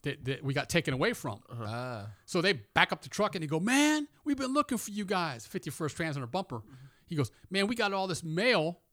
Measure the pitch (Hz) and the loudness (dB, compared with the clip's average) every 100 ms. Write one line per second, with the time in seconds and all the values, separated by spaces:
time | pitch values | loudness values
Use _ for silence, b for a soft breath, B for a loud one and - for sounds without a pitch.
0 | 147 135 127 135 135 143 127 170 - 131 | -6 -6 -4 -4 -2 -2 2 0 2 0
1 | 196 240 147 104 - 120 107 117 127 117 | 0 0 -6 -8 -10 -8 -6 -6 -6 -8
2 | 104 - - 180 180 156 - 160 175 185 | -10 -14 -4 0 2 0 0 4 4 2
3 | - - 202 165 156 160 196 262 302 302 | -6 -2 -2 0 -2 0 4 6 6 4
4 | 294 b 302 269 262 277 285 233 - 208 | 0 b -4 -2 0 0 2 -2 -4 -6
5 | 196 196 170 120 - 185 - - 156 - | 0 0 0 -4 -8 -6 -6 -4 -6 -2
6 | 165 143 123 180 190 120 - B 135 B | -4 -2 -4 -4 -4 -8 -10 B -20 B
7 | _ 160 123 b b 190 196 233 208 196 | _ -2 -2 b b 0 0 2 0 0
8 | 190 160 165 160 240 214 156 170 _ | -2 -2 -2 2 4 4 2 -4 _